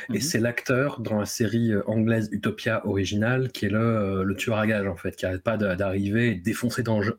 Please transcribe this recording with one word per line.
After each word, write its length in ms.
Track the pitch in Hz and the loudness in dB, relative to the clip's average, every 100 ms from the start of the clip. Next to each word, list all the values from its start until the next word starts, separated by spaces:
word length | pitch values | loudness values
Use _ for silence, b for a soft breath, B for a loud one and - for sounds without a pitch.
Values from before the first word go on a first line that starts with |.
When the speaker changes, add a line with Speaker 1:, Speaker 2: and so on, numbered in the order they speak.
| B | B
Speaker 1:
et 60 | |
Speaker 2:
Mhm. 60 | 107 | -2
Speaker 1:
c'est 200 | 131 117 | 0 0
l'acteur 600 | 117 117 - 127 143 127 | 0 -2 0 2 0 -2
dans 180 | 110 107 | -2 -2
la 80 | 98 | -2
série, 460 | - 110 117 117 | -2 0 2 2
euh, 100 | 101 101 | 2 2
anglaise 400 | 110 110 113 107 | 2 2 2 0
Utopia 540 | 104 113 101 117 110 104 | -2 -4 -2 -2 -2 0
originale 640 | 98 92 104 110 127 131 | 0 0 0 2 2 0
qui 140 | - 104 | -2 0
est 40 | |
le, 80 | 107 | 2
euh, 420 | 117 110 98 95 | 2 2 0 0
le 100 | 95 95 | 0 -2
tueur 220 | - 107 | -2 0
à 80 | 110 | 2
gages, 200 | 107 98 | 2 0
en 100 | 87 | -4
fait, 200 | 95 - | -6 -4
qui 100 | 92 | -4
arrête 160 | 92 | -2
pas 140 | - 110 | -2 0
de, 180 | 101 | 0
d'arriver 540 | 90 98 95 98 110 120 | 0 0 0 0 2 2
et 60 | 95 | 2
de 60 | |
défoncer 400 | 87 101 120 123 | -2 -2 -2 -2
dans, 180 | 117 110 101 | 0 0 0